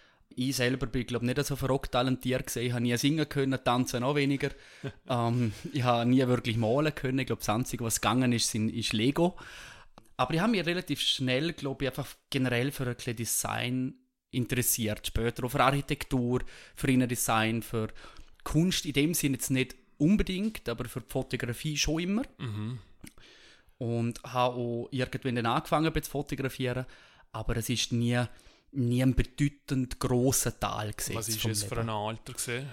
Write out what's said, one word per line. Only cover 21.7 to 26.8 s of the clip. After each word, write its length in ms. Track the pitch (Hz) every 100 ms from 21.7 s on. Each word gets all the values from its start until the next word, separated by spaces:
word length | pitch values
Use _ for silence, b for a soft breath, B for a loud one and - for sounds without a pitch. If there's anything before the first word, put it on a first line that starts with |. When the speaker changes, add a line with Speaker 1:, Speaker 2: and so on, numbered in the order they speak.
| 143
Speaker 1:
schon 220 | 147 160
immer. 220 | 175 214 277 -
Speaker 2:
Mhm. 400 | 123 107 107 123 - - - - B B B B B -
Speaker 1:
Und 440 | 117 117 117 -
habe 320 | - 123 123 123
auch 320 | 120 117 -
irgendwann 460 | 127 127 - 131 120
dann 100 | 117
angefangen 460 | 135 - 151 160 156
zu 80 | -
fotografieren, 760 | 139 143 139 131 - 127 123